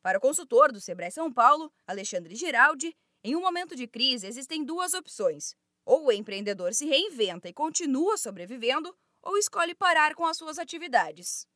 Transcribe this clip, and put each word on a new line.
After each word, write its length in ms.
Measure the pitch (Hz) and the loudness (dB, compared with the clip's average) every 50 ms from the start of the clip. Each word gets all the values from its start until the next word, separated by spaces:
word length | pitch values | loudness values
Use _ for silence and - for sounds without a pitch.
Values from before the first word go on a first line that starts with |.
Para 180 | _ 185 190 196 | _ 0 0 4
o 20 | |
consultor 500 | 196 269 294 349 349 _ - 233 302 294 | 2 2 2 2 -4 _ 6 8 8 8
do 100 | 254 202 | 6 -2
sebrae 300 | - - 175 180 170 175 | -10 -10 -10 -8 -8 -10
São 220 | - 302 330 320 | -6 -4 -6 -4
Paulo, 400 | 240 247 226 254 294 311 320 302 _ _ _ | 2 6 8 8 8 6 2 -12 _ _ _
Alexandre 520 | - 190 202 190 - - 180 170 160 180 | -10 -8 -8 -6 -6 -6 -6 -8 -8 -10
Giraldi, 580 | 233 339 339 247 233 254 294 311 269 302 339 - _ _ _ _ _ _ | -6 -4 -2 6 6 6 6 6 2 -4 -8 -8 _ _ _ _ _ _
em 100 | 208 277 | -2 -2
um 60 | 339 | 0
momento 340 | 359 370 349 349 370 349 359 | 0 0 -2 -2 -6 -6 -8
de 140 | 254 247 - | -10 -10 -10
crise 400 | - 226 247 262 254 240 190 190 | -4 -2 -2 -2 -2 -2 -6 -10
existem 360 | 226 254 269 - 330 311 302 | -12 -12 -12 -8 -8 -8 -6
duas 300 | 247 320 359 359 359 359 | -6 -4 -4 -2 -2 -2
opções. 640 | 370 - - - - 208 180 151 147 - - - _ _ _ _ _ _ | -4 -4 -10 -8 -8 -6 -8 -6 -10 -10 -12 -14 _ _ _ _ _ _
Ou 200 | - 247 320 311 | 2 2 4 4
o 80 | 269 | 2
empreendedor 600 | 220 202 214 - 196 196 208 208 202 185 180 175 | 2 2 -2 -8 -8 -6 -4 -6 -6 -4 -4 -2
se 140 | 220 - 294 | -2 -2 0
reinventa 640 | 311 277 294 370 415 339 240 214 185 170 180 - 175 | 2 0 0 0 0 -2 -2 -2 -2 -2 -8 -12 -14
e 40 | |
continua 640 | 180 - 294 320 - - 359 285 262 262 330 392 440 | -6 -4 -4 -4 -4 -4 -2 0 0 2 2 0 0
sobrevivendo, 800 | - - 226 202 170 175 185 247 254 226 233 262 302 311 359 370 _ _ _ _ _ | 0 -4 -8 -8 -12 -12 -12 -12 -4 -2 0 0 0 -4 -8 -16 _ _ _ _ _
ou 160 | _ - - | _ -2 -2
escolhe 380 | 403 403 - - - 339 339 349 | 0 0 0 0 -2 -2 -2 -2
parar 400 | _ 403 359 339 320 302 302 302 | _ 2 4 6 6 4 4 2
com 100 | - 339 | 0 -2
as 120 | 320 320 | -2 -2
suas 200 | - 330 311 302 | -4 -8 -10 -10
atividades. 920 | 320 330 - - 330 330 349 247 220 175 156 156 165 175 - - - - _ _ | -10 -10 -10 -10 -12 -10 0 2 2 2 0 -6 -8 -4 -4 -4 -4 -6 _ _